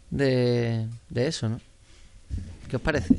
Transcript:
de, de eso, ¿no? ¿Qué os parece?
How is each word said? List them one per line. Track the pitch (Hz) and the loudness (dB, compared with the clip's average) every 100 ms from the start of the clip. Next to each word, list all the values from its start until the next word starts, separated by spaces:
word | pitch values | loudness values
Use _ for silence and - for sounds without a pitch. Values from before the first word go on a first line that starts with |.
| - | -6
de, | 143 139 127 123 120 117 113 113 117 - | 0 2 4 4 2 2 0 -2 -8 -6
de | 120 139 | -2 -2
eso, | 160 113 | 0 -2
¿no? | 123 - - - - - - - - - - - | -4 -8 -20 -20 -20 -20 -20 -10 -10 -8 -14 -6
¿Qué | 135 | -4
os | |
parece? | - 151 - | 0 2 4